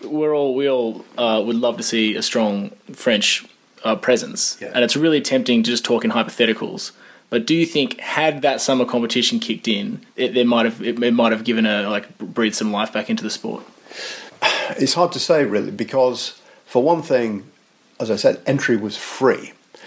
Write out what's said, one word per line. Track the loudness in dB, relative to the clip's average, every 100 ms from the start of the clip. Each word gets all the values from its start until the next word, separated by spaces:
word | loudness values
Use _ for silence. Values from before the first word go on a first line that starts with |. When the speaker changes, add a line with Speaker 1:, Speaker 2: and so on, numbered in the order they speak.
Speaker 1:
We're | -8 -2 0
all, | 2 0
we | 0 2
all, | 2 0 -4 -12 -2
uh, | 0 2 0
would | 0
love | 0 0
to |
see | -2 0 0 0
a |
strong | -2 0 0 0 -4 -10 -18
French, | -4 0 2 2 -2 -6 _ _ -6
uh, | -2 0
presence. | 2 2 2 -4 -4 -6
Speaker 2:
Yeah. | -6
Speaker 1:
And | 0
it's | 0 2
really | 2 2
tempting | 2 0 4 2
to | 2
just | 0
talk | 0 0
in | 2
hypotheticals. | 0 -2 2 2 2 -4 -8 -12 -14 -20 -20 _
But | -2 2
do |
you | 2
think, | 2 0 -2 -4
had | -6 0 0 2
that | 0 0
summer | 0 2
competition | 2 0 0 0 0 -2
kicked | -4 -4 -2
in, | -2 -4 -8 -12 -4
it, | -2
there | 2
might | 4 4 2
have, | 0
it, | -4 0
it | 2
might | 4 4
have | 2
given | 0 0
a, | 2 0 -2
like, | -4 -6 -12
breathed | -8 0 0 0
some | -2
life | -2 -2
back | -4 -4
into | -4
the | -4
sport? | -8 -8 -10 -14 -20 -20 -14 -12 -12 -16 -4
Speaker 2:
<sighs> | -2 -2 -4 -2
It's | 0
hard | 2 0
to | 0
say, | 0 2
really, | 2 0 -2
because, | -6 -2 2 2 0 -8 -12 -20 -20 -2
for | 2
one | 4 2
thing, | 2 0 2 -4 -10 _ _ _ _ -8
as | -2
I | 2
said, | 2 2 0
entry | 0 2 0
was | 0 -8
free. | -10 2 2 2 -4 -20 _ -20